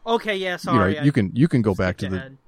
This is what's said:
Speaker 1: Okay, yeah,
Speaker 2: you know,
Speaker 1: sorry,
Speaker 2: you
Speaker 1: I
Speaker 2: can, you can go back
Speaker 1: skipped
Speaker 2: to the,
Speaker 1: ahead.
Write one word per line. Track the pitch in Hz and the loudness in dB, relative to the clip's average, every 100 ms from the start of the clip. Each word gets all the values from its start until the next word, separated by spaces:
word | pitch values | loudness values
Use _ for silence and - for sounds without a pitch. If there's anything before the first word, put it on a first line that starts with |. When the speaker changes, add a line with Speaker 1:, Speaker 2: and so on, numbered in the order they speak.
| - | -2
Speaker 1:
Okay, | 226 214 196 | -2 -2 -4
yeah, | 185 | -4
Speaker 2:
you | |
know, | 175 | -6
Speaker 1:
sorry, | 185 175 92 | 0 2 2
Speaker 2:
you | 101 143 | 2 2
Speaker 1:
I | |
Speaker 2:
can, | 143 98 | 2 0
you | 110 160 | 2 2
can | 139 | 4
go | 107 | 2
back | 95 92 90 | 0 0 -2
Speaker 1:
skipped | 95 | -4
Speaker 2:
to | 92 | -6
the, | - | -8
Speaker 1:
ahead. | - | -16